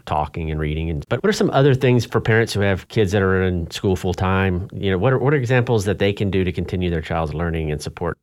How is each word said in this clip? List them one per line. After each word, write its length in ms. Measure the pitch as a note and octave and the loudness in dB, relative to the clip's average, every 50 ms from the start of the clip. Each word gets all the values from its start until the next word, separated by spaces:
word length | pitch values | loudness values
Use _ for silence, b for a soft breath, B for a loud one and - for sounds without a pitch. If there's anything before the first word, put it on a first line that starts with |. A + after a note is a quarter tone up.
| - | -8
talking 440 | - E2 D#2 D2+ D2+ - E2+ D#2+ D#2 | -4 -2 -2 -2 -4 -6 -6 -6 -4
and 100 | D#2 D#2 | -4 -2
reading. 280 | D#2 D2+ D2+ D#2+ D#2+ E2 | -2 -2 -2 -2 -2 -4
And, 140 | E2 C#2+ - - | -4 -4 -4 -4
but 140 | - - | -4 0
what 60 | - G3+ | 0 0
are 40 | |
some 180 | G#3+ - G#3+ D#3+ | 2 2 0 2
other 240 | - C3+ C#3 D3 C3 | 4 4 4 6 4
things 300 | C3 C3+ B2+ B2 A#2+ G#2+ | 4 4 4 4 4 2
for 140 | - - A2+ | 0 -2 -2
parents 320 | - B2 A2 A2+ A#2 G#2+ | 2 2 2 2 2 2
who 80 | - G2+ | 0 0
have 260 | G2+ G2 F#2+ F2 - - | 0 0 0 -2 -4 -4
kids 220 | - A2 G#2+ F2 | 0 0 2 2
that 80 | G2+ G#2 | 2 2
are 200 | G2 F#2+ F#2+ F#2 | 2 4 2 2
in 260 | F#2 F#2 F2+ F2 E2 - | 2 0 0 -2 -4 -6
school 240 | - - - G2+ F#2 | -8 -2 0 0 0
full-time? 720 | - - F#2 F2 - F#2+ F#2 F#2+ F#2+ F#2+ F#2+ F2+ F2 G2 - | 0 0 -2 -2 0 0 0 2 2 2 0 0 -2 -4 -6
You 180 | - - F#2+ G2 | -8 -6 -2 -2
know, 60 | F#2+ F2 | 0 0
what 140 | G2 C3 | 2 2
are, 60 | C3 - | 2 2
what 160 | A#2 C#3 D#3 | 2 2 0
are 20 | |
examples 480 | C#3+ B2 A2 C3 B2 A#2 B2+ A#2+ G#2+ F#2 | 0 0 2 2 2 2 2 0 0 2
that 120 | G#2 F#2+ - | 0 0 0
they 140 | G2 G2+ | 0 0
can 180 | G2 - G#2+ G2 | 0 0 -2 0
do 140 | F2+ F#2+ F#2 | 0 0 0
to 80 | F2+ | 0
continue 360 | E2+ - F2 - G#2 F#2 F#2 F2 | -2 -4 -4 -4 -2 -2 -2 -2
their 140 | E2+ E2 | -2 -2
child's 320 | D#2+ - E2 E2 E2 D#2 D2+ | -4 -4 -4 -2 -2 -2 -4
learning 360 | D#2 E2+ E2+ E2 E2 D#2+ D2+ | -4 -4 -2 -2 -2 -2 -4
and 100 | D2+ C#2+ | -4 -4
support, 340 | - D#2+ - - F2+ E2 - _ | -6 -10 -8 -6 -6 -6 -6 _